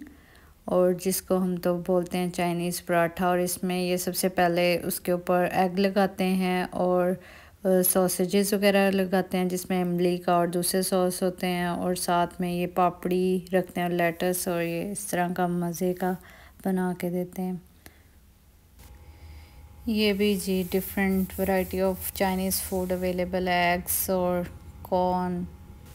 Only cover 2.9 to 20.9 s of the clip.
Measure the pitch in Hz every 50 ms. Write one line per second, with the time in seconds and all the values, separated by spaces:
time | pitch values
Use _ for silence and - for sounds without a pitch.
2.9 | 180 175 170 165 165 - 175 180 180 180 180 180 180 - - 180 180 185 180 180
3.9 | 180 180 180 185 180 - - 185 185 190 180 170 170 175 175 175 175 - - 175
4.9 | - - - 185 180 175 175 - 180 180 180 - - 180 190 180 175 190 196 196
5.9 | 190 202 196 185 196 - 190 185 190 185 185 180 180 180 180 - - - 180 180
6.9 | 180 180 180 180 185 180 - - - - - - - - - 190 185 185 180 185
7.9 | - 190 185 180 - - 185 175 196 202 196 196 214 196 202 202 196 196 196 196
8.9 | 190 196 190 180 190 185 180 - - 185 180 180 180 180 - - 190 185 180 175
9.9 | 175 175 180 175 180 175 175 185 175 175 175 170 170 180 175 - - 190 185 185
10.9 | 196 185 180 180 180 - 196 185 185 - 185 180 180 175 180 175 170 - 185 180
11.9 | 180 175 - - 175 175 175 170 - - 180 175 175 175 180 175 175 185 180 175
12.9 | 175 - - 180 180 185 180 185 185 185 175 - 190 185 180 - - 180 175 175
13.9 | 175 175 175 170 165 - 180 180 180 180 - 190 175 170 170 170 170 170 - 202
14.9 | 202 - - - - 175 175 175 180 - 180 175 175 175 170 175 170 - 185 180
15.9 | 180 180 190 180 185 175 - - - - - - - - - 196 190 185 185 180
16.9 | 180 175 - 175 175 180 180 180 180 190 185 185 185 170 - - - - - -
17.9 | - - - - - - _ - - _ _ - - - _ - - - - -
18.9 | - - - - - - - - - - - - - - - - - - - 240
19.9 | 220 208 214 208 202 190 208 208 202 185 185 190 185 185 185 180 - 190 185 -